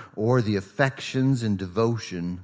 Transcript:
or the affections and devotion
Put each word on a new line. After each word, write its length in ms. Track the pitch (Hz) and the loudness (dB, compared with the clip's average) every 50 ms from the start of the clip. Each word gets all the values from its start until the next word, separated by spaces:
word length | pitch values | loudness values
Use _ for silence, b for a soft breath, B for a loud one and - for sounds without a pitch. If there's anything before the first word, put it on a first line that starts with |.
| B B - | B B -6
or 280 | - 107 117 127 127 113 | -2 0 2 2 4 2
the 140 | 107 104 98 | 2 0 -2
affections 840 | 95 - - - 139 135 131 - - - - 135 131 135 135 120 | -2 -4 0 0 0 2 0 -4 -8 -4 -2 0 2 2 2 2
and 160 | 117 110 101 95 | 2 0 0 -2
devotion 840 | 98 90 87 104 113 117 117 110 - - 92 90 85 87 90 87 | -4 -2 0 2 2 2 2 -2 -4 -6 -6 -6 -4 -4 -6 -8